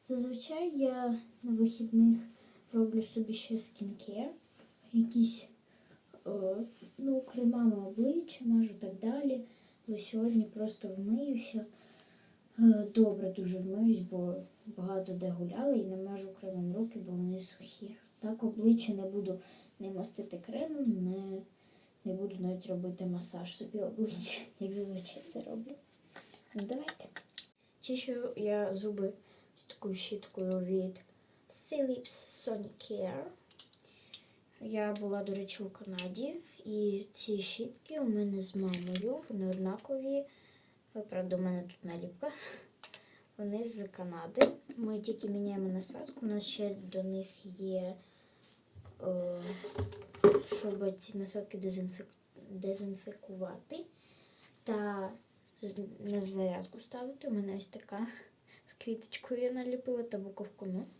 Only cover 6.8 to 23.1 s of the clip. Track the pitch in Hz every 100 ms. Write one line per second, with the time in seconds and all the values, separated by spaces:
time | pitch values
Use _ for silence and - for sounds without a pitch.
6.8 | - - 269 262 - 240 240 240 226 202
7.8 | 196 214 262 339 320 - 240 226 220 190
8.8 | 196 190 220 277 285 247 226 - - -
9.8 | - 208 - 220 233 226 208 214 220 -
10.8 | 202 190 202 240 285 233 - 220 - -
11.8 | - - - - - - _ - 226 208
12.8 | 202 226 214 190 190 202 180 185 185 196
13.8 | 226 220 180 185 180 185 185 - 220 202
14.8 | 185 190 185 180 185 175 175 196 277 240
15.8 | 190 190 196 196 190 190 190 185 175 196
16.8 | 226 220 180 180 180 185 185 - - -
17.8 | 202 - - - 220 226 226 214 220 226
18.8 | 220 196 190 202 185 185 - - - -
19.8 | 190 190 208 - 190 175 - 226 320 302
20.8 | 247 190 180 190 190 190 - _ - -
21.8 | - _ 196 185 202 185 180 185 - 180
22.8 | 180 180 185